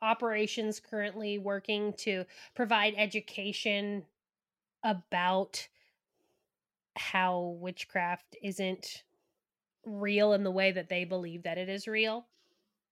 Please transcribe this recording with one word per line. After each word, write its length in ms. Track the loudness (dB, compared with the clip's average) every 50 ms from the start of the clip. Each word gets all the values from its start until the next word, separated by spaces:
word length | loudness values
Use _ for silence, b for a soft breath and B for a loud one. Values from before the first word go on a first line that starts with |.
operations 760 | 2 2 2 2 2 0 2 2 2 0 0 -2 -2 -2 -2 -4
currently 600 | _ -6 -4 -2 -2 -2 -4 -4 -4 -4 -4 -2
working 540 | -2 -2 -2 -2 -2 -2 0 0 0 -2 -4
to 320 | -4 -2 -2 -2 -2 -2 B B B B B B
provide 380 | -2 2 4 4 4 4 4 4
education 1080 | 2 0 2 0 -6 -6 -6 -10 -6 -6 -6 -4 -2 0 0 0 0 0 -2 -4 -4 -6 _ _ _ _ _ _ _ _ _ _ _ _ _ _ -4 0
about 840 | 0 0 0 -2 -2 0 2 2 4 4 2 2 0 -4 -10 -10 -10 _ _ _ _ _ _ _ _ _ _ _ _ _ _ _ _ _ _ _ _ _ _ _ _ -10
how 460 | -8 -6 0 2 2 4 4 2 0 -2 -4 -6 -8
witchcraft 760 | -8 -10 -8 -10 -10 _ -2 -2 0 0 -2 -4 -8 _ -18 -10
isn't 600 | -8 -6 -4 -2 -2 -2 -2 -4 -6 -12 -12 -12 -16 _ _ _ _ _ _ _ _ _ _ _ _ _ _ _ -12
real 480 | -10 -6 -2 0 2 4 6 6 6 6
in 100 | 4 4
the 80 | 2
way 200 | 2 4 4 4
that 180 | 2 2 -2 -2
they 160 | -2 -2 -2
believe 380 | -2 -2 -4 -4 -4 -8 -6 -6
that 140 | -4 -4
it 120 | -4 -4 -4
is 180 | -4 -6 -4
real. 420 | -2 2 2 2 2 0 -4 -8 _ _ _ _ _ _ _ _ _ _ _ _ _